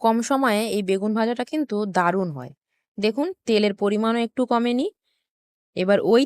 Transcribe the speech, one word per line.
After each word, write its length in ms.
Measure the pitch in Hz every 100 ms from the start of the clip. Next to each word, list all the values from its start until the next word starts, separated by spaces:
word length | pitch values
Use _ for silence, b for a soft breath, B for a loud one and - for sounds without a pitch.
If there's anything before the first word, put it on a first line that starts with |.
কম 140 | 226 226 233
সময়ে 320 | 269 262 208 226 208
এই 60 | 185
বেগুন 220 | 190 214 220
ভাজাটা 260 | 226 240 247
কিন্তু 260 | 311 277 208 208 185
দারুণ 320 | 175 185 185 139
হয়। 140 | 127 143 _ _ _ -
দেখুন 300 | 214 220 339 381 -
তেলের 260 | 214 208 202
পরিমাণও 380 | 202 208 226 233 233
একটু 140 | - 247
কমেনি। 360 | 233 240 247 359 _ _ _ _ _ _ _ _ 180
এবার 160 | 185 202 -
ওই 100 | 233